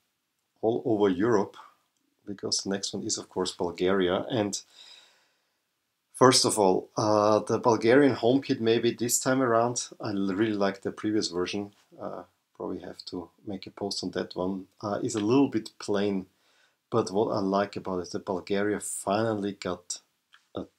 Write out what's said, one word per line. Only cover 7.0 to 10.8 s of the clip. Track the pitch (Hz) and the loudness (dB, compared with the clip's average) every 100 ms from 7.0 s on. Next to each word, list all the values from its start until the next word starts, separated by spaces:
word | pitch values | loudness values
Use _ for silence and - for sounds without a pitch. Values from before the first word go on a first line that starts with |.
| 107 107 104 104 | 2 4 4 4
the | 107 110 | 2 0
Bulgarian | 123 107 113 135 139 | 2 4 6 6 6
home | 110 117 135 | 4 2 2
kit | 139 117 | 0 -2
maybe | 113 117 117 | 2 2 2
this | - 117 - | 0 -2 0
time | 120 131 | 0 0
around, | 123 113 120 123 - - | 2 2 2 -2 -8 -8
I | 120 | -6
l-, | 101 98 | -2 -2
really | 92 113 | 0 0
like | 101 98 98 | 2 0 -2